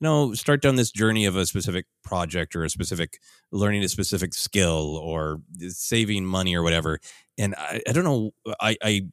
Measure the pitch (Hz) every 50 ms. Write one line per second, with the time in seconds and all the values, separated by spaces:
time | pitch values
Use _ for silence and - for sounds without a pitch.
0 | 151 160 156 151 147 127 104 123 - - 147 139 - 139 135 127 120 110 - 101
1 | 110 110 110 110 107 98 90 95 92 85 - 101 82 76 87 90 90 - _ _
2 | - - 101 90 87 80 76 90 82 - - 87 80 80 - 82 87 - 95 85
3 | 85 78 - - _ - - _ _ _ - 101 101 104 104 101 101 90 - -
4 | 95 - - 92 87 87 - - - - - 101 92 85 80 80 78 76 76 80
5 | 78 82 80 80 78 78 78 78 - - 82 85 85 92 87 - - - 120 113
6 | 113 104 104 101 92 92 92 95 92 92 90 87 85 82 82 82 78 80 80 76
7 | - - - - _ _ _ - 107 98 95 - 76 76 - - - - 123 156
8 | 180 175 139 120 110 107 - _ - 110 104 - 110 110 110 - - 107 107 101
9 | 98 87